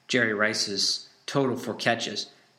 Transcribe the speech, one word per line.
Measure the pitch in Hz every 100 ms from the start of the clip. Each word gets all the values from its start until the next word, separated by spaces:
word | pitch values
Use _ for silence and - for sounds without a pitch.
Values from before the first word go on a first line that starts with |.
| -
Jerry | 127 113
Rice's | 104 107 110 - 101 - - - _ -
total | 139 131 113
for | -
catches. | 104 123 117 107 104 - - _